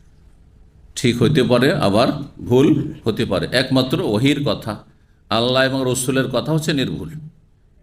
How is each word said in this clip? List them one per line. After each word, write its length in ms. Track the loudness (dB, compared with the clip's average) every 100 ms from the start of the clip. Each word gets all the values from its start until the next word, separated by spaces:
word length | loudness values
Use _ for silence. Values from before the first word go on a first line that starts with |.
| -20 -20 -20 -20 -20 -20 -20 -20 -20
ঠিক 280 | -4 0 2
হতে 200 | 2 2
পারে, 320 | 4 4 2
আবার 380 | 2 2 2 2 0 -8 -12
ভুল 540 | 0 4 4 4 -2 -6
হতে 200 | -6 -4
পারে। 240 | -2 -2 -2
একমাত্র 480 | -2 0 0 0 -2
ওহির 440 | 0 0 2 2
কথা, 400 | -2 -6 -8 -12 -14 _ _ _ -4
আল্লাহ 340 | -2 0 2
এবং 180 | 0 0
রসুলের 440 | -2 -2 0 0 0
কথা 240 | -2 -2
হচ্ছে 200 | -2 0
নির্ভুল। 380 | -2 -2 -4 -10 -14 -16 -20 _ _ _ _